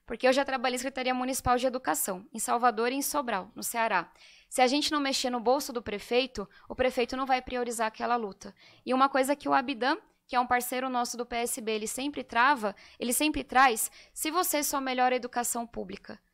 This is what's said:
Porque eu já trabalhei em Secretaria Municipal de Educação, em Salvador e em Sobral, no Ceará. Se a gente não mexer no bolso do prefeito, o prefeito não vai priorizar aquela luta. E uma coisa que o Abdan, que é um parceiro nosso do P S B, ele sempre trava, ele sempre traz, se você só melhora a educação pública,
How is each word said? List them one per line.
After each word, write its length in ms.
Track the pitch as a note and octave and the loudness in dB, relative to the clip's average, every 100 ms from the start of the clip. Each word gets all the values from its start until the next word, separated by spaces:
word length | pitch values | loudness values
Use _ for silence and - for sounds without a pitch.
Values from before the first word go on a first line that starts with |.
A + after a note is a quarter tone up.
Porque 240 | - A#3 B3+ | -14 0 2
eu 60 | |
já 100 | C4 | 4
trabalhei 340 | C#4 C4 B3+ B3 | 2 0 -2 -2
em 20 | |
Secretaria 340 | C4 C4 B3+ | -4 -4 -2
Municipal 420 | B3+ B3+ C4 C4 B3 | -2 -2 -2 2 2
de 120 | B3+ | 2
Educação, 580 | B3 - D4 - F#3 G#3+ | 0 -2 -2 -2 -6 -10
em 60 | A3 | -6
Salvador 520 | - A#3+ B3 A3 A#3+ | -2 2 2 2 0
e 40 | C4+ | -2
em 80 | |
Sobral, 480 | C4+ D4 A#3+ G3+ F#3 | -2 -2 -2 -4 -6
no 80 | - | -10
Ceará. 500 | G#3 A#3 A3+ F#3 E3 - - - _ | -6 -2 0 0 -2 -10 -20 -20 _
Se 100 | - | 2
a 60 | B3+ | 4
gente 260 | C#4+ D4 | 4 2
não 80 | D4+ | 0
mexer 300 | C#4 C4 B3+ | 0 0 -2
no 100 | A#3+ | 0
bolso 320 | A3 C#4 C#4+ | 2 2 0
do 120 | A#3+ | -8
prefeito, 640 | A3 G#3 - A#3+ C4 - G3 - - | -6 -8 0 0 0 -4 -12 -14 -8
o 60 | |
prefeito 420 | A#3 B3+ B3+ A#3+ C4 | 0 0 2 -2 -2
não 120 | C4 | 0
vai 160 | B3+ | 0
priorizar 420 | B3+ B3 B3 A3+ A3 | 0 -4 -4 -2 -4
aquela 300 | A3 A#3 A#3+ | -2 -2 0
luta. 400 | G#3+ F#3+ G3+ - - _ | -2 -10 -18 -20 -20 _
E 80 | - | -2
uma 160 | B3+ C4+ | 4 4
coisa 280 | C4+ C4 C#4+ | 4 2 0
que 120 | C#4+ | 2
o 60 | |
Abdan, 440 | C#4 B3+ A#3 B3+ F4 - _ - | 2 2 -2 -2 -2 -6 _ -4
que 120 | B3+ | 0
é 20 | |
um 80 | A#3+ | 2
parceiro 420 | B3 B3+ B3+ C4 | 0 0 -4 -2
nosso 280 | B3 A#3+ A#3 | -2 -2 -4
do 80 | A#3 | -6
P 100 | A#3+ | -4
S 240 | A#3 - | -4 -4
B, 140 | G#3+ | -4
ele 120 | G#3+ G#3 | -4 -4
sempre 380 | - C#4 C#4 | -6 -6 -6
trava, 500 | B3 A#3 B3+ C#4+ G#3 - - - | -2 2 4 4 -2 -6 -14 -6
ele 140 | A#3+ | -2
sempre 320 | B3 D4+ D4 | 0 0 0
traz, 480 | B3+ B3 C4+ A3+ - - - | 2 6 6 4 -4 -8 -18
se 180 | - D#4+ | -8 -2
você 320 | E4 F4 D4 | 0 0 0
só 160 | C#4+ C#4+ | -2 -2
melhora 340 | C4 B3+ B3+ | -2 2 2
a 40 | B3 | 2
educação 500 | B3 B3 A#3 A#3+ A#3 | -2 -4 -4 -4 -6
pública, 500 | A3 F#3+ G3 - G#3+ _ | -10 -10 -12 -16 -18 _